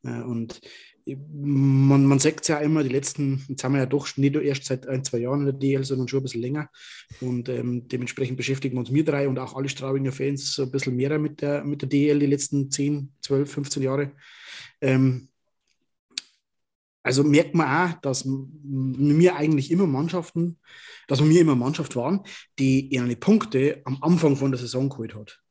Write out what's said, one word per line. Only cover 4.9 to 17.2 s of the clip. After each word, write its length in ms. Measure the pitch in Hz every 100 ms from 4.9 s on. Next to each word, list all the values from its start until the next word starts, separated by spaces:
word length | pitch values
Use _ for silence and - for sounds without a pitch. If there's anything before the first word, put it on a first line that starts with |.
| 131
zwei 140 | 135 120
Jahren 240 | 120 143
in 40 | 139
der 60 |
D 200 | 135 135
L, 100 | 135
sondern 240 | 135 135 123
schon 140 | 135
ein 20 |
bisschen 180 | 135 117
länger. 280 | 123 147 147 _ - - - -
Und, 300 | 127 123 120
ähm, 380 | 123 120 120 120
dementsprechend 480 | 123 123 - 131 127
beschäftigen 380 | 127 135 135 127
wir 40 |
uns, 140 | 113
wir 100 | 139
drei 240 | 160 143 139
und 100 | 131
auch 180 | 127 131
alle 120 | 139
Straubinger 460 | 135 135 135 135
Fans, 400 | 131 139 143 - -
so 80 |
ein 80 | 131
bisschen 240 | 135 135 123
mehr 240 | 135 151
mit 220 | 151 151
der, 240 | 147 143 143
mit 160 | 143
der 80 | 135
D 200 | 143 147
L 100 | 147
die 60 | 143
letzten 460 | 143 - 143 135
zehn, 420 | 139 143 147 139 _
zwölf, 300 | - 139 143
fünfzehn 320 | - 139 143
Jahre. 300 | 131 135 143 - - - - - - _
Ähm, 480 | 135 131 131 127 - _ _ _ _ _ _ _ _ - _ _ _ _ _ _ _ _ -
also 200 | 131